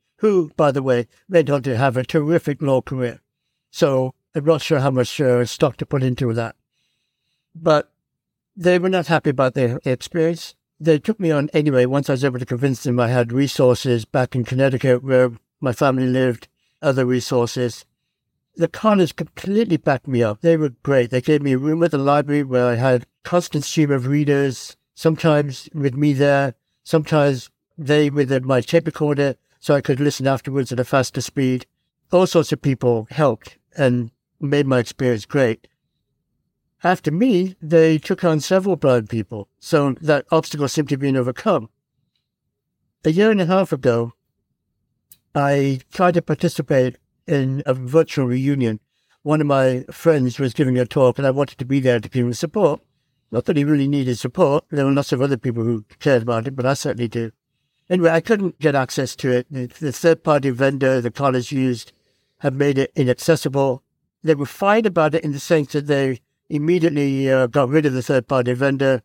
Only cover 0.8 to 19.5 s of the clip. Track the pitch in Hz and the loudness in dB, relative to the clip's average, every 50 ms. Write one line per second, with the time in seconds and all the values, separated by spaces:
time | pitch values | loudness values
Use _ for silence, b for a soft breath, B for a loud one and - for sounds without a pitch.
0.8 | 131 135 127 120 120 - _ _ _ - 190 170 147 135 143 139 120 135 123 110 | 0 0 0 0 -2 -6 _ _ _ 0 2 2 2 2 -2 -2 -2 -2 -2 0
1.8 | 135 139 113 127 127 - - 160 147 151 170 170 - - 143 - 151 139 135 127 | 0 0 0 -2 -4 -2 -2 -2 0 2 0 0 0 -2 -6 -4 0 0 0 0
2.8 | - - 139 131 123 117 - - _ _ _ _ _ _ _ _ _ _ _ - | 0 -4 -6 -6 -6 -6 -6 -12 _ _ _ _ _ _ _ _ _ _ _ 0
3.8 | 170 143 135 131 131 127 - _ _ _ _ 156 143 151 160 147 - - 160 135 | 0 2 2 0 -2 -4 -8 _ _ _ _ -4 0 0 0 0 0 -2 0 0
4.8 | 131 139 135 127 120 - - - 147 127 123 120 123 110 - - 165 143 123 - | 0 0 0 0 -2 -2 -2 0 2 2 2 2 0 -2 -2 -2 -2 -2 -2 -4
5.8 | 143 - - 139 131 131 123 - 135 120 113 117 113 110 - _ _ _ _ _ | -8 -4 -4 -2 -2 -2 -2 -2 -2 -2 -2 -4 -6 -6 -10 _ _ _ _ _
6.8 | _ _ _ _ _ _ _ _ _ _ _ _ _ _ _ 165 165 165 156 147 | _ _ _ _ _ _ _ _ _ _ _ _ _ _ _ -4 0 2 2 2
7.8 | - - _ _ _ _ _ _ _ _ _ _ _ _ _ 208 165 180 180 180 | 0 -4 _ _ _ _ _ _ _ _ _ _ _ _ _ -2 0 2 2 2
8.8 | 175 190 185 180 165 - 165 151 - 151 135 131 135 131 - 135 127 117 120 - | 2 0 -2 -2 0 0 0 0 0 0 0 0 0 0 0 0 -2 -2 -2 -4
9.8 | - 143 127 - - - - 170 160 165 170 160 - - - _ _ _ _ _ | -2 -4 -4 -4 -6 -8 -4 -2 -2 -2 -2 -4 -10 -18 -20 _ _ _ _ _
10.8 | 156 165 156 147 - - 220 - 190 160 151 143 135 151 - 160 147 151 135 127 | 2 2 2 2 2 -4 -4 -2 0 0 0 0 -2 0 0 0 0 2 2 2
11.8 | 123 127 135 151 - - 139 123 139 139 123 123 123 - 123 117 135 139 131 - | 2 2 0 -2 0 -2 -2 0 0 -2 -2 -4 -6 -6 -4 -2 -2 -2 -2 -2
12.8 | - - 120 123 120 113 127 127 120 117 117 131 143 135 - - 139 123 120 - | -2 -2 0 0 0 2 2 0 0 0 0 0 -2 0 0 2 4 4 4 2
13.8 | - 135 120 117 107 - - 139 127 - - 127 117 - 127 127 135 139 131 120 | 0 -2 -2 -2 -2 -4 -2 -2 -2 -2 -2 -6 -4 -2 0 0 0 0 0 0
14.8 | - 131 123 123 131 135 131 127 127 123 117 107 _ _ _ _ 151 131 113 - | 0 0 0 0 0 0 2 2 2 2 -2 -8 _ _ _ _ -4 -4 -2 0
15.8 | 151 139 131 131 127 127 127 131 131 127 117 113 - _ _ _ _ _ _ _ | 0 0 2 0 0 0 0 2 0 0 0 -4 -10 _ _ _ _ _ _ _
16.8 | - 147 131 131 127 123 127 123 117 - 139 123 120 113 - 131 123 120 113 - | -2 0 2 2 0 0 0 -2 -2 -2 0 0 0 -2 -2 -4 -4 -4 -6 -10
17.8 | - _ _ _ _ _ _ _ _ _ _ _ _ _ _ - 170 165 - - | -20 _ _ _ _ _ _ _ _ _ _ _ _ _ _ -4 -4 -4 -4 -2
18.8 | - 220 208 190 175 151 - - 165 - _ - - 190 | 0 2 4 4 2 0 0 -8 -12 -12 _ -12 -8 -2